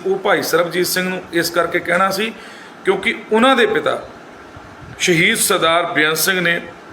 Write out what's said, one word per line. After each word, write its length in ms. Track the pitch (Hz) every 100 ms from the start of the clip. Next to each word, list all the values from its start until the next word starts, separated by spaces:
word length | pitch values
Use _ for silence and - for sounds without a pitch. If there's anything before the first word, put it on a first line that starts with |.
| 190
ਉਹ 140 | 190
ਭਾਈ 220 | 208 165
ਸਰਬਜੀਤ 440 | 131 165 170 175 175
ਸਿੰਘ 240 | 185 185
ਨੂੰ 120 | 185 -
ਇਸ 160 | 170 165
ਕਰਕੇ 300 | 175 170 175
ਕਹਿਣਾ 320 | - 175 190
ਸੀ 220 | 190 226 - - - - - -
ਕਿਉਂਕਿ 300 | 190 226 - -
ਉਹਨਾਂ 240 | 220 254 247
ਦੇ 100 | 220
ਪਿਤਾ 360 | 151 127 123 - - - - - - - - - -
ਸ਼ਹੀਦ 380 | - 165 190 220
ਸਰਦਾਰ 480 | - 180 165 165 175
ਬੇਅੰਤ 320 | 123 151 160
ਸਿੰਘ 240 | 185 185
ਨੇ 200 | 170 170 - - -